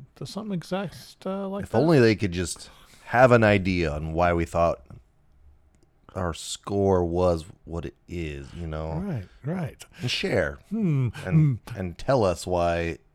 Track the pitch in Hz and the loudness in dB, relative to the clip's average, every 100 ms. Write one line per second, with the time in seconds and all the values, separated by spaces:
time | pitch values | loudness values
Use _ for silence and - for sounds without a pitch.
0 | 131 _ 151 190 220 185 - 185 190 - | -20 _ -12 -10 -6 -8 -6 -6 -6 -12
1 | - - 190 196 196 196 - 110 156 151 | -20 -14 -10 -8 -8 -8 -2 0 4 6
2 | 113 101 101 87 87 - - - - - | 6 4 -2 -4 -6 -8 -16 -20 -20 -20
3 | - 120 127 120 107 104 92 90 80 73 | -2 4 8 8 6 4 2 0 0 -2
4 | 80 80 87 87 82 85 85 69 - - | -4 0 2 2 0 2 0 0 -10 -20
5 | _ _ _ _ - _ _ _ _ _ | _ _ _ _ -20 _ _ _ _ _
6 | - 98 87 82 - - - 101 98 92 | -14 -6 -6 -6 -10 -12 -4 0 2 2
7 | 87 85 90 85 76 - - 82 73 - | 2 0 0 0 -6 -18 -12 -10 -10 -14
8 | - 87 80 71 65 85 82 78 78 80 | -12 -10 -8 -10 -14 -12 -8 -8 -6 -6
9 | 196 131 90 _ 139 185 147 - - - | -6 -8 -10 _ -10 -8 -8 -10 -20 -10
10 | 127 - 190 120 76 71 _ 214 190 143 | -6 -4 -2 0 -2 -6 _ -4 0 0
11 | 123 - 185 160 151 113 - 110 92 85 | -2 -4 0 4 4 0 -6 -8 -8 -6
12 | - 135 98 85 - 90 87 85 85 - | 0 2 2 0 -2 0 2 0 -2 -6
13 | _ | _